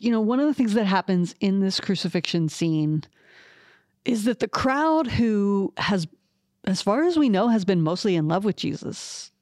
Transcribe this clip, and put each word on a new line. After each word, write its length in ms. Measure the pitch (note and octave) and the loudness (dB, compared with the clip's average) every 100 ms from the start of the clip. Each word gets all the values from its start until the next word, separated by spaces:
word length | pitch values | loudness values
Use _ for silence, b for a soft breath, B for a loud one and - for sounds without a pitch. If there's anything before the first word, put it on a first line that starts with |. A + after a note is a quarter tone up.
you 80 | A#3+ | 0
know, 100 | A3+ | 2
one 200 | G#3+ B3+ | 2 2
of 60 | D4 | 2
the 80 | |
things 200 | C#4+ A#3 | 2 2
that 120 | G#3+ G3+ | 2 2
happens 480 | F#3+ F3+ F#3 F3 - | 2 2 0 0 -2
in 200 | G3 G3 | 0 2
this 180 | F#3+ - | 0 0
crucifixion 680 | - F#3 F3+ F3+ - F3 D#3 | -2 -2 -2 -4 -2 0 -2
scene 560 | - E3+ D#3 D3+ D#3 - b b b b b b b b b | 0 0 0 0 -2 -4 b b b b b b b b b
is 200 | - A#3 | -4 -2
that 160 | G#3 A#3+ | -2 -2
the 80 | A3 | -4
crowd 580 | - C4 C#4 D#4+ D#4+ B3+ | -2 -2 0 2 0 0
who 640 | - A#3 G#3+ G3+ G3+ G3 - | 0 0 2 2 0 -2 -4
has, 280 | - G3 D#3+ - _ _ _ _ - | -2 -2 -2 -8 _ _ _ _ -4
as 160 | F#3+ | -2
far 220 | - A3+ | 0 0
as 140 | E4+ E4 | 2 2
we 120 | C#4+ | 2
know, 180 | F#3+ A#3 | 2 2
has 160 | A3+ | 2
been 160 | F#3 F#3 | 2 2
mostly 360 | D#3 F3+ G#3+ E3+ | 0 0 0 0
in 120 | D#3 | 0
love 160 | E3+ | 0
with 120 | G#3 - | -2 -4
Jesus, 760 | - - - - - - - _ | -6 -6 -8 -12 -14 -16 -18 _